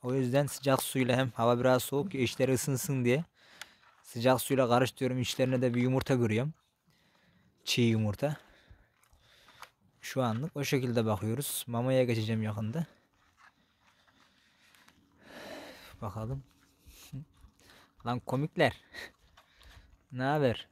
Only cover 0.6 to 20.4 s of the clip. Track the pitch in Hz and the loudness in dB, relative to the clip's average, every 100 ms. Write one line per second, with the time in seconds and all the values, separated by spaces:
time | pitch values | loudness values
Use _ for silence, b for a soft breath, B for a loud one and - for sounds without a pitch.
0.6 | 143 131 - 135 123 123 131 - 117 123 | 0 2 0 -2 2 2 0 0 2 4
1.6 | 127 127 - 139 185 135 120 - 127 131 | 4 2 2 -4 -4 -2 -2 0 2 2
2.6 | - 131 - 135 120 127 170 B B B | 0 -2 -2 0 2 2 0 B B B
3.6 | B B B B - 120 120 127 - 135 | B B B B -14 0 4 4 2 2
4.6 | 123 120 127 - 131 127 123 - 131 131 | 4 4 2 0 -4 -2 -2 0 0 2
5.6 | 127 120 123 131 - 131 120 104 139 - | 2 2 2 2 2 2 2 2 -2 -6
6.6 | _ _ _ b b b b b b b | _ _ _ b b b b b b b
7.6 | - - 117 110 110 101 139 147 b b | -4 2 4 4 0 -2 -4 -6 b b
8.6 | b b b b _ _ B B B B | b b b b _ _ B B B B
9.6 | B _ _ _ - - 127 110 156 - | B _ _ _ -8 -2 0 0 -4 -6
10.6 | 139 143 123 120 110 104 107 117 143 - | -2 0 0 0 0 0 -2 -4 -4 -8
11.6 | - 117 123 131 123 113 110 113 110 104 | -6 -4 0 2 2 0 0 -2 -2 -4
12.6 | 110 135 165 _ _ _ _ _ - _ | -6 -6 -8 _ _ _ _ _ -20 _
13.6 | _ _ _ b b b b b b b | _ _ _ b b b b b b b
14.6 | b b b b _ _ B B B B | b b b b _ _ B B B B
15.6 | B B B B 110 101 110 135 - _ | B B B B -10 -8 -8 -8 -10 _
16.6 | _ _ - - - 135 147 _ - _ | _ _ -20 -20 -16 -16 -16 _ -20 _
17.6 | b b b b 113 123 - 127 151 - | b b b b -6 -6 -2 -2 -2 2
18.6 | 143 - _ B B _ _ _ b b | 2 2 _ B B _ _ _ b b
19.6 | b b b _ _ 127 131 151 | b b b _ _ -6 -2 2